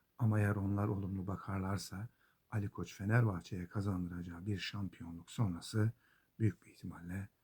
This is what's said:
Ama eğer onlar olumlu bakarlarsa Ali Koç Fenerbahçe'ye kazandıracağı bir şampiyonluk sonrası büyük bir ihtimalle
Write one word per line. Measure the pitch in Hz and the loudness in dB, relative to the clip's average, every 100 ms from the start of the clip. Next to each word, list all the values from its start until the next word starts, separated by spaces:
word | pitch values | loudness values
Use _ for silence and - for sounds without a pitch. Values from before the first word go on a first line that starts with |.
| _ - | _ 0
Ama | 113 107 | 2 4
eğer | 104 104 | 4 2
onlar | 98 101 107 | 2 2 2
olumlu | 110 95 98 92 | 0 -2 -2 -2
bakarlarsa | 92 - 98 95 98 - 95 117 - _ _ _ | -4 -4 -2 0 -2 -4 -8 -10 -12 _ _ _
Ali | 107 101 | -2 -2
Koç | - 85 | -4 -8
Fenerbahçe'ye | - 101 117 110 85 - 92 87 | -4 4 6 6 2 -4 -6 -4
kazandıracağı | 107 101 90 90 87 87 85 98 | -2 0 0 -2 -4 -6 -6 -2
bir | 98 | -2
şampiyonluk | - 104 95 - 85 85 85 | -2 -4 -6 -6 -10 -10 -10
sonrası | - 107 87 - 110 110 - _ _ _ - | 0 2 2 -2 2 2 2 _ _ _ 2
büyük | 110 - | 2 2
bir | - | -8
ihtimalle | - 92 80 87 95 98 _ | -14 -12 -10 -8 -6 -8 _